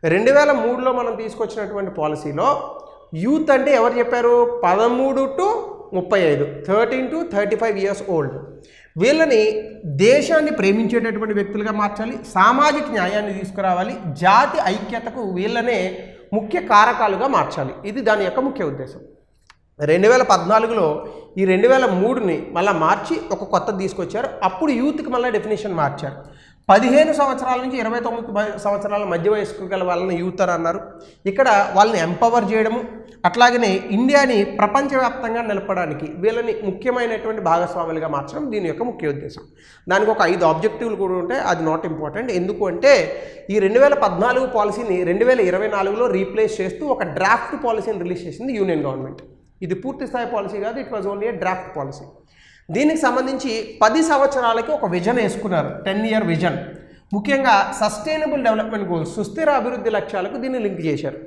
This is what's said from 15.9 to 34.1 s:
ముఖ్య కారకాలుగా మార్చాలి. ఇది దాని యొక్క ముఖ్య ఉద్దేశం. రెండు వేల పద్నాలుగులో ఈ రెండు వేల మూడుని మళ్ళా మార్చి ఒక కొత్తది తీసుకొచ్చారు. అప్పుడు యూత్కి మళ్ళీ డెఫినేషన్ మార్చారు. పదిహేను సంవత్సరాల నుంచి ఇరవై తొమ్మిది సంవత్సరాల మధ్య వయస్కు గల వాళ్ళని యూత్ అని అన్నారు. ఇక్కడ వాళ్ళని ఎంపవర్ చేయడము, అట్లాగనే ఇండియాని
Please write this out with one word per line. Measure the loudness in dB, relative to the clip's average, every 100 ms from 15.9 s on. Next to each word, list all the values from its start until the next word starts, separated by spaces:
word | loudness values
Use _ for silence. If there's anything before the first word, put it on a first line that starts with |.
| -6 -16 -18 -4
ముఖ్య | -4 -2 -4
కారకాలుగా | 4 6 6 4 0 0 0
మార్చాలి. | 0 0 -4 -8 -8 -10
ఇది | -4
దాని | 0 2
యొక్క | 0 -2
ముఖ్య | -4 -2
ఉద్దేశం. | -6 -6 -12 -14 -20 _ _ _ _ _ _ _
రెండు | 2 4 6
వేల | 6
పద్నాలుగులో | 6 4 4 2 2 0 0 -2 -8 -16 -14 -2
ఈ |
రెండు | 2 4 6
వేల | 6 4
మూడుని | 2 0 0 -2 -2 -4
మళ్ళా | -2 0
మార్చి | 2 2 2 0 -6 -4
ఒక | -8
కొత్తది | -2 -2 -2 -4
తీసుకొచ్చారు. | -4 -6 -6 -4 -6 -2
అప్పుడు | -4 -2 -2
యూత్కి | 0 0 -2 -4
మళ్ళీ | -2 -2
డెఫినేషన్ | -2 -4 -6 -4
మార్చారు. | -2 -2 -2 -10 -12 -20 -20 -20 _ 2
పదిహేను | 2 4 2 2
సంవత్సరాల | 2 0 -2 -4 -4
నుంచి | -4 -4
ఇరవై | -4 -4
తొమ్మిది | -4 -8 -6 -4 -4 -4
సంవత్సరాల | -4 -2 -2 -4
మధ్య | -2 -2 0
వయస్కు | 0 -2 -8
గల | -6 -4
వాళ్ళని | -2 -2 -2 -2
యూత్ | -4 -2
అని | 0
అన్నారు. | 0 -2 -4 -8 -18 -20 _ -6
ఇక్కడ | 2 4 4 4 4
వాళ్ళని | 4 4
ఎంపవర్ | 0 2 4 4 2
చేయడము, | 0 0 -2 -6 -14 -20 -2
అట్లాగనే | -2 6 4 6 2 0 0
ఇండియాని | 0 4